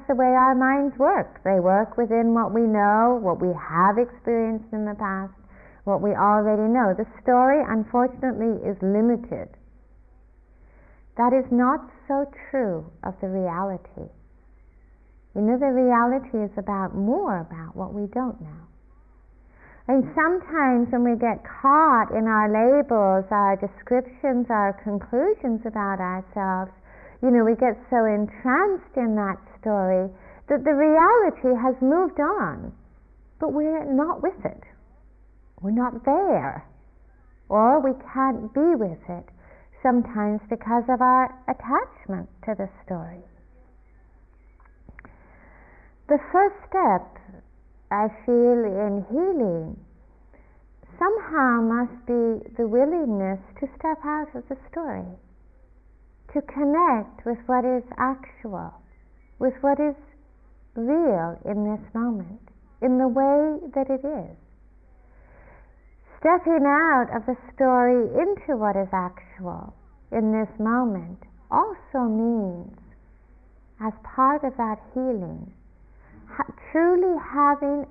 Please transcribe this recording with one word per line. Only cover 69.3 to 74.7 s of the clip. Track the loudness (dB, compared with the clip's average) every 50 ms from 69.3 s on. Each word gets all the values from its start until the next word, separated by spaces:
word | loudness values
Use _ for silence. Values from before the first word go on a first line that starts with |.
| -16 -14 -12 -10 -10 -12 -14 -16 -18 -20 -20 -20 -20 -20 -14 -6
in | -4 -2 0 0 0
this | 0 -2 -4 -4 -4
moment | -2 0 0 0 0 -2 -4 -6 -8 -12 -14 -18 -20 -20 -20 -20 -10 -2
also | 0 0 0 0 -4 -10 -12 -8 -4 -2 -2 0
means, | 0 0 0 0 0 -2 -4 -4 -6 -10 -14 -16 -20 -20 -20 -20 -20 -20 -20 -20 -20 _ _ _ -20 -20 _ _ _ -20 _ -20 _ -8 -8
as | -8 -8 -8
part | -14 -6 0 2 4 4 2 2 -2
of | -4 -4 -4
that | -4 -4